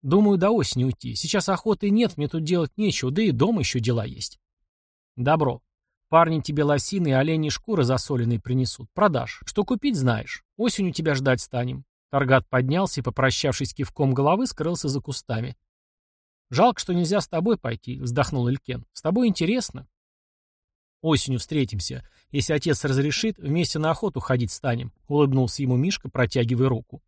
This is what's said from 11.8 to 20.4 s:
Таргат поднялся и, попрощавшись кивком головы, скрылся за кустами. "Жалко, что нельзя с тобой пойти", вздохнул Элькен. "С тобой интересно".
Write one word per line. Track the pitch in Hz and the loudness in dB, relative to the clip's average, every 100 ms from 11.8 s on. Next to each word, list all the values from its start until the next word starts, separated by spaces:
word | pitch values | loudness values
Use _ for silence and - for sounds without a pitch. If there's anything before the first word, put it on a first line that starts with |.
| - _ _ | -14 _ _
Таргат | 139 131 131 - | -2 4 4 4
поднялся | 127 127 165 190 - | 0 2 0 0 -2
и, | |
попрощавшись | 123 113 131 - 147 - 135 | -4 0 0 2 -2 -2 -4
кивком | - 135 - 139 | -6 -8 0 0
головы, | 127 139 190 254 | 4 2 2 0
скрылся | - 160 175 147 | -4 -4 -2 -2
за | 135 | -4
кустами. | - 131 - 110 123 123 _ _ _ _ _ _ _ _ _ | -6 -10 -6 -6 -6 -12 _ _ _ _ _ _ _ _ _
"Жалко, | 123 233 - | 4 4 4
что | - | -2
нельзя | 175 165 202 | -2 0 0
с | - | 0
тобой | 160 190 214 | -2 0 0
пойти", | 120 117 - 131 | -2 -8 -10 -8
вздохнул | 127 120 131 135 120 | -4 -2 0 0 0
Элькен. | 131 - 123 - | -2 -6 -10 -10
"С | - | -6
тобой | 156 196 240 | -2 2 2
интересно". | 190 165 247 - 135 - _ _ _ _ _ | 2 0 0 -4 -12 -20 _ _ _ _ _